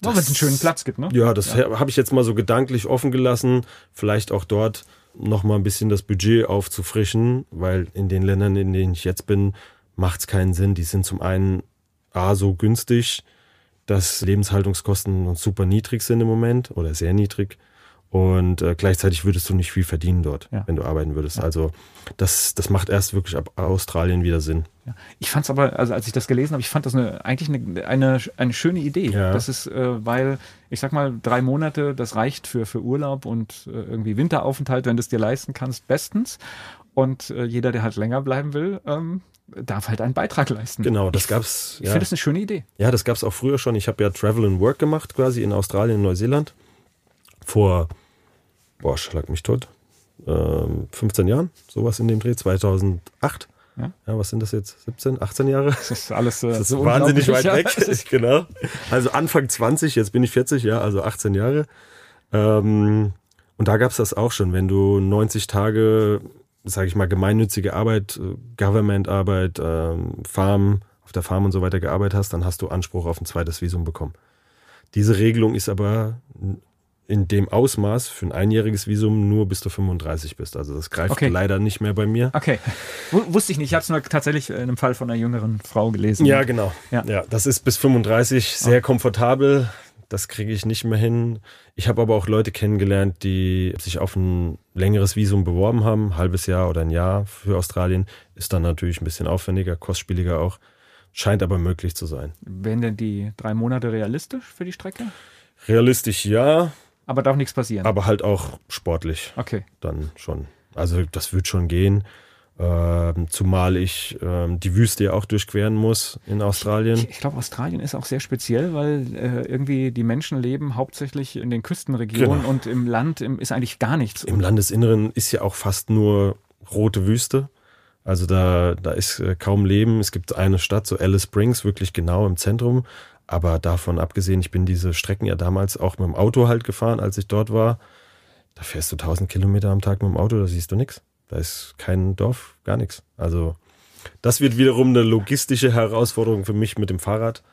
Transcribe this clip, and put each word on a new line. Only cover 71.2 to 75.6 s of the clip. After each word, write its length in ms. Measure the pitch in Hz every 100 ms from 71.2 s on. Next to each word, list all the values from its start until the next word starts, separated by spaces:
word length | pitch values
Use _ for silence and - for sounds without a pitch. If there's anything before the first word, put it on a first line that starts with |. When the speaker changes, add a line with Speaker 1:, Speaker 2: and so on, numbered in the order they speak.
Speaker 2:
Farm 240 | 87 92 98
und 60 |
so 100 | 92
weiter 180 | 92 92
gearbeitet 380 | 87 85 101 101
hast, 160 | 98
dann 100 | 82
hast 180 | 87 87
du 80 | -
Anspruch 360 | 90 90 95 85
auf 160 | 82
ein 40 | 82
zweites 360 | - 82 82
Visum 220 | 87 87
bekommen. 300 | 82 80 73 - _ _ _ _ _ - _ -
Diese 220 | 104 101
Regelung 360 | 110 117 110
ist 160 | 113